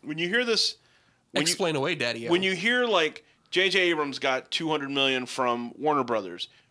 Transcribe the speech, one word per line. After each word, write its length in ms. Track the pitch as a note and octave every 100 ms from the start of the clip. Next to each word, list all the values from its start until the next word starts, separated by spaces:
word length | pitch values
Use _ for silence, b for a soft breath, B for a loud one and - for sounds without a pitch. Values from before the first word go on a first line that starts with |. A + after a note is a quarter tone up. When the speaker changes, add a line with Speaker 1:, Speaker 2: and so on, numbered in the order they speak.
Speaker 1:
When 160 | C3+ D#3
you 100 | F3
hear 160 | A#3
this, 320 | A#3+ G#3 - - b b b b b
when 80 | -
you 80 | D#3+
Speaker 2:
Explain 260 | F3 F3+ D3
away, 180 | D3
Daddy-o. 360 | D3+ A#2+ A#2 A#2
Speaker 1:
when 120 | F3
you 100 | F#3+
hear, 300 | F3+ G#3+ B3
like, 400 | B3 F#3+ D#3 - b b -
J 200 | F3 F#3+
J 80 | F#3+ F3+
Abrams 300 | D#3 C#3+ C3
got 320 | C#3 C3 -
two 180 | - D#3+
hundred 220 | D3+ C#3
million 340 | C#3 C3+ C3
from 480 | B2+ - B2 A#2+ A#2+ -
Warner 260 | D3+ D3
Brothers, 440 | A#2+ A2 F#2+ F2 - b b